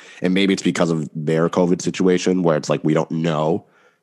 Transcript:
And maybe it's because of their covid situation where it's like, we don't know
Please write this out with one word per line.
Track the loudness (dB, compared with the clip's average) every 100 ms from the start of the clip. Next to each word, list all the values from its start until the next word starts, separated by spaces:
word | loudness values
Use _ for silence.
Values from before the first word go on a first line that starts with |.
| -16 -6
And | -2
maybe | 2 2
it's | 0
because | 0 0 0
of | 0 -4
their | -6 -2 0 2
covid | 2 2 0
situation | -2 0 2 2 2 0
where | 2 0
it's | 0
like, | -2 0
we |
don't | 0 0
know | -2 -2 0 0 -2 -6 _ _ _